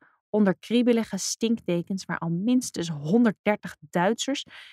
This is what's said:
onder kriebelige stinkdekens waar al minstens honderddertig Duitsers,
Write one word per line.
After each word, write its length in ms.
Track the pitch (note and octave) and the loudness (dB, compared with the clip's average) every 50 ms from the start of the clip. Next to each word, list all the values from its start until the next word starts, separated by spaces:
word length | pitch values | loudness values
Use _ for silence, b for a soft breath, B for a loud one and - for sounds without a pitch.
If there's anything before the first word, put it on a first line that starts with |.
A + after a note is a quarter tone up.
| b b b b b - | b b b b b -4
onder 280 | - G#3+ G#3 F#3+ F3+ _ | 0 2 2 2 2 _
kriebelige 600 | - - G#3+ B3 A#3+ B3 A#3+ A3+ G#3+ - - F#3+ | -4 0 0 2 4 4 2 2 0 -4 -6 -8
stinkdekens 880 | - - - - A#3 A3+ A#3 - - - F3 E3+ E3+ - G3 F#3 - | -6 -6 -6 -4 -2 -2 -2 -2 -2 -4 -2 -2 -2 -4 -8 -8 -6
waar 120 | - E3+ - | -8 -8 -6
al 120 | E3+ E3+ | -4 -4
minstens 600 | E3+ F3 G3+ A#3+ B3+ B3+ B3+ - - - E3+ E3 | -4 -2 0 0 0 0 0 -2 -6 -6 -6 -6
honderddertig 880 | D#3+ C#3+ C#3+ D3+ G3+ A#3+ B3 A3 - _ - G#3 G#3 - - E3+ - _ | -6 -8 -2 2 4 4 4 4 2 _ -2 -2 -2 -2 -4 -16 -18 _
Duitsers, 680 | - - - F3+ F3 G3+ A3+ - - - C#4 - - B B B B B | -20 -6 -2 0 2 2 0 -2 -4 -4 -4 -6 -6 B B B B B